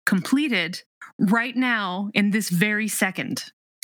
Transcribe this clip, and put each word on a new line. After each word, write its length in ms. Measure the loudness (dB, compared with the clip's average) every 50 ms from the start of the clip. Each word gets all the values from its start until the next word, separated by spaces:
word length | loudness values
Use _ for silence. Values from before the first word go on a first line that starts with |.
| _
completed 760 | 0 0 0 2 2 2 2 2 2 0 0 0 -2 -6 -8 -12 _ _ _ -20 -20 -4 -2
right 380 | 2 2 2 2 0 0 -2
now 540 | 0 0 2 2 0 0 -2 -2 -4 -4 -2 0
in 160 | 2 2 2
this 200 | 2 0 0 0
very 380 | 2 2 2 2 2 0 -2 -2
second. 560 | -2 -2 -2 -2 -2 -4 -6 -4 -6 -6 -8 -10 -16 _ _ _ _ _